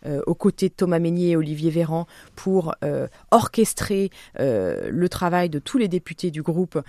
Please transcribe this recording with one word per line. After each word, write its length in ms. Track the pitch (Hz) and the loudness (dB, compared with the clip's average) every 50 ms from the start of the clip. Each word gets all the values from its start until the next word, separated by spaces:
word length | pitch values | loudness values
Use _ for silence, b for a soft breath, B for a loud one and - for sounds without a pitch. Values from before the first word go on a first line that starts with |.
| - | -8
euh, 160 | 151 143 139 - | -4 -4 -2 -2
aux 80 | - 170 | -2 -2
côtés 360 | - - 202 - - 190 185 | 2 2 0 2 2 -2 -2
de 40 | - | 0
Thomas 240 | - 190 180 170 165 | 0 0 2 2 2
Mesnier 340 | 170 165 170 175 175 175 | 2 2 0 2 2 2
et 40 | 170 | 2
Olivier 320 | 160 156 151 151 147 160 165 | 2 0 0 -4 -2 -2 0
Véran 380 | 156 170 170 151 160 165 170 B B B B B - | 2 2 0 0 -2 -4 -4 B B B B B -20
pour, 380 | - - 196 190 190 160 160 - - - | -6 -2 2 2 2 2 0 -4 -4 -4
euh, 220 | 147 143 135 131 135 b b b b | -4 -2 -4 -4 -6 b b b b
orchestrer, 760 | 220 233 - - - 233 220 - - - - - 202 196 196 185 B B B B B - | 4 4 4 2 2 2 2 2 0 -6 -4 -2 -2 -2 -2 -2 B B B B B -2
euh, 480 | 135 135 113 101 92 87 58 50 50 55 | 0 0 0 0 0 0 -2 -4 -6 -4
le 180 | - 170 175 180 | -2 0 0 -2
travail 400 | - - 185 170 170 180 180 170 | -2 -2 -2 0 2 2 0 0
de 80 | 151 143 | -2 -6
tous 180 | - - - | -6 -2 0
les 120 | 254 220 180 | 0 0 2
députés 420 | 180 175 - - 160 - - 180 | 0 -4 -4 -6 -8 -6 -6 -4
du 100 | 151 156 | -4 -4
groupe, 400 | 147 175 156 175 185 - - 156 b | -4 -2 0 0 -2 -2 -2 -6 b